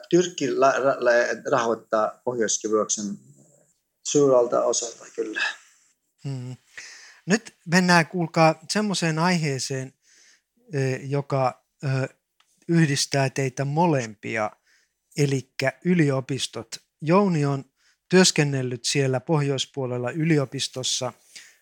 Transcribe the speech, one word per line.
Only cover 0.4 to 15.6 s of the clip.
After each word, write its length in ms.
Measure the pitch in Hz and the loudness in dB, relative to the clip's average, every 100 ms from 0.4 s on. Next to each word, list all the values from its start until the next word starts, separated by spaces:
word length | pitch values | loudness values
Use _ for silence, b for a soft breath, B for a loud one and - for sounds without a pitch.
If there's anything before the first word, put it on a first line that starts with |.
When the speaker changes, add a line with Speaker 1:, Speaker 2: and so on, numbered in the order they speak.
| 135 120 | -2 2
Speaker 1:
la-, 160 | 135 | 2
ra-, 320 | 120 135 - | 2 0 0
la-, 480 | 123 120 117 117 135 | 2 2 2 -2 -2
rahoittaa 680 | 135 117 113 - 110 107 - | 0 0 -2 -2 -2 -2 -4
Pohjois-Kyproksen 800 | - 123 104 - 107 107 98 - 104 101 - - _ _ _ _ _ _ - | -6 -2 -2 -2 0 0 0 -4 -6 -10 -14 -20 _ _ _ _ _ _ -2
suurelta 560 | 147 143 127 117 123 | 2 6 4 4 0
osalta 420 | 120 117 117 - - - | 0 -2 -6 -12 -16 -8
kyllä. 260 | 110 107 - - _ _ _ _ _ _ | -8 -4 -6 -6 _ _ _ _ _ _
Speaker 2:
Hmm. 320 | 143 131 123 123 _ B B B B B - | -12 -10 -10 -14 _ B B B B B -2
Nyt 300 | 214 - _ - | -2 -2 _ 0
mennään, 420 | 175 180 175 151 | 2 6 4 4
kuulkaa, 520 | 185 165 170 160 160 - | -2 -2 4 4 4 -4
semmoiseen 500 | 202 214 180 165 156 | -4 -2 -2 -2 0
aiheeseen, 760 | 175 175 156 135 - 135 131 _ b b b b b _ - 147 | 0 0 -2 -4 -4 -6 -8 _ b b b b b _ -10 -4
ö, 40 | 131 131 | -2 -2
joka, 600 | 135 143 - 135 127 - _ - | -4 -4 -2 0 0 -4 _ -10
ö, 240 | 143 135 131 _ _ _ _ _ - | -4 -2 -4 _ _ _ _ _ 0
yhdistää 600 | 170 156 143 - 139 135 | 2 2 0 -2 0 -2
teitä 360 | - 131 123 139 | -2 -4 -4 -4
molempia, 880 | 147 175 143 113 104 117 113 107 - _ _ _ _ _ - | 0 2 2 -2 -10 -8 -4 -4 -8 _ _ _ _ _ -2
elikkä 560 | 143 139 - - | 0 0 -6 -4